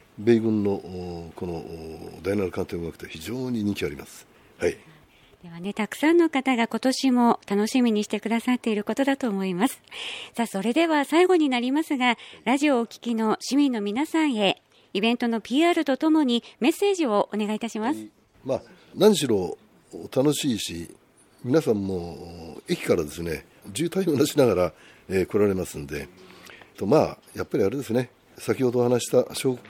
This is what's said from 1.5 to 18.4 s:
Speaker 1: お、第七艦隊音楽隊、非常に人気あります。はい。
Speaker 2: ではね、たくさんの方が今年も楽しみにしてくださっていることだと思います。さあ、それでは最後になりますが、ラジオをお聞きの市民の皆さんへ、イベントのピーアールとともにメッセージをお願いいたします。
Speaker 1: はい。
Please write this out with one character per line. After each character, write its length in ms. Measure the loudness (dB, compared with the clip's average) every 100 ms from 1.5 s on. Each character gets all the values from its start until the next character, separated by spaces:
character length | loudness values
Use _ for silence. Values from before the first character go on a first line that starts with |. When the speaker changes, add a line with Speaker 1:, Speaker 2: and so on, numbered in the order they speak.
Speaker 1:
お、 680 | -8 -8 -12 -14 -14 -16 -8
第 120 | -2 0
七 140 | -2
艦 160 | -4 -6
隊 140 | -6
音 60 | -8
楽 120 | -10
隊、 100 | -14
非 120 | -14
常 320 | -10 -6 -4
に 120 | -2
人 120 | -2 -2
気 100 | -4
あ 40 |
り 60 | -8
ま 100 | -14
す。 180 | -20 -20 _ _ -4
は 100 | -4
い。 80 | -4 -10 -20 _ _ _ _
Speaker 2:
で 60 | -18
は 100 | -10
ね、 160 | -8 -4
た 120 | -6
く 60 |
さ 180 | 0 4
ん 60 | 6
の 140 | 4
方 240 | 2 0 2
が 120 | 0
今 120 | 0
年 320 | 0 0 2
も 280 | 4 4 2 0
楽 200 | 0 2
し 140 | 2
み 80 | 2
に 120 | 2
し 40 | 0
て 120 | -4
く 80 | -2
だ 120 | -2
さ 160 | 0 -2
っ 20 |
て 140 | 0
い 40 | -2
る 80 |
こ 120 | -2 0
と 80 |
だ 120 | 0 0
と 140 | -2
思 160 | -2 -2
い 80 |
ま 140 | 0 -2
す。 120 | -2 _ -16 -14 -14 -10 -6
さ 80 |
あ、 40 | -4
そ 160 | -2
れ 100 | -2
で 140 | 0 2
は 180 | 2 2
最 220 | 4 6
後 80 | 4
に 140 | 2
な 100 | 0
り 120 | 0
ま 120 | 0
す 140 | 0 0
が、 200 | 0 0 -6 -6 0
ラ 120 | 2
ジ 140 | 2
オ 60 | 2
を 20 |
お 40 | 0
聞 120 | -6
き 140 | -4
の 240 | -2 0 -2
市 140 | 0 2
民 160 | 2
の 80 | 0
皆 280 | -2 -2 -2
さ 160 | 0
ん 120 | 0 2
へ、 280 | 0 0 _ _ _
イ 80 | -2
ベ 120 | 0
ン 40 | 2
ト 100 | 0
の 120 | -2
ピ 200 | -2 2
ー 80 | 4
ア 40 |
ー 40 | 2
ル 100 | 0
と 120 | 0
と 120 | 2
も 140 | 4
に 200 | 4 0 -2 -2
メ 100 | 0
ッ 20 |
セ 220 | 2 0
ー 20 | 2
ジ 100 | 2
を 240 | 2 0
お 60 | -2
願 140 | -4
い 40 | -4
い 40 |
た 100 | -6
し 100 | -4
ま 140 | -4
す。 60 | -4
Speaker 1:
は 60 | -8
い。 40 | _ _ _